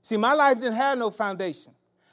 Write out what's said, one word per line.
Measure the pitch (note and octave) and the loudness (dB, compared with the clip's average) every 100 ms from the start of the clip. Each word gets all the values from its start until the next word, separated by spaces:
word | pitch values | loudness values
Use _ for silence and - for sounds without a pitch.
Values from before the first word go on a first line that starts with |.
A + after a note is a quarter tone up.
See, | - G#3+ | -6 0
my | A3+ | 2
life | D4+ C#4+ B3 | 4 4 2
didn't | B3 A3 | -2 0
have | C4+ C4 | 0 0
no | A3 | -4
foundation. | - G#3 F#3+ F#3 - - _ _ _ _ | -4 -6 -4 -6 -8 -16 _ _ _ _